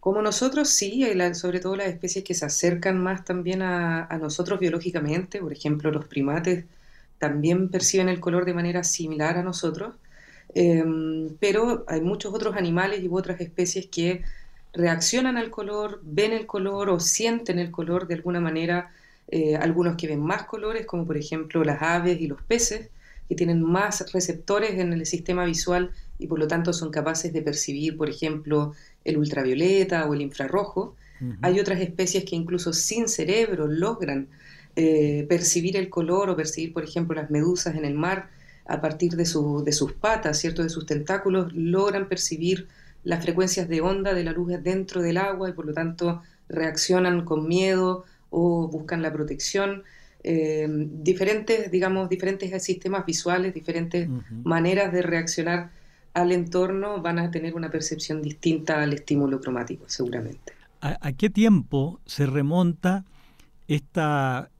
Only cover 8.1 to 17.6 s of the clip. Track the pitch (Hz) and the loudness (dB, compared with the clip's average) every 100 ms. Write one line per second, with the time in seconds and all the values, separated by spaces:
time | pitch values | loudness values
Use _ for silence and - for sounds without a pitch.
8.1 | 180 175 175 180 175 170 175 175 - 160 | 0 0 0 0 0 0 0 -2 -2 -4
9.1 | 156 151 175 180 175 170 165 220 - - | 0 0 0 -2 -2 -4 -4 -8 -10 -20
10.1 | - - - - - 175 165 160 160 160 | -20 -20 -20 -6 4 6 6 4 0 -2
11.1 | 160 160 156 202 196 233 240 - 160 165 | -2 -4 0 2 4 2 0 -2 0 0
12.1 | 214 214 214 220 202 180 165 190 202 180 | -2 -4 -2 -2 0 0 2 2 0 -2
13.1 | 180 185 175 170 - 180 190 175 - 170 | -2 -2 -6 -6 -2 -2 -2 -6 -2 0
14.1 | 180 - - - - - 175 170 165 170 | 0 -4 -6 -12 -20 -14 0 2 2 2
15.1 | 240 262 247 226 220 202 208 208 202 156 | 2 2 0 -4 -6 -6 -4 -6 -8 -6
16.1 | 151 214 226 220 208 190 196 202 175 170 | 0 2 0 -4 -4 -2 -2 0 2 2
17.1 | - 226 233 233 175 | 2 2 0 0 -2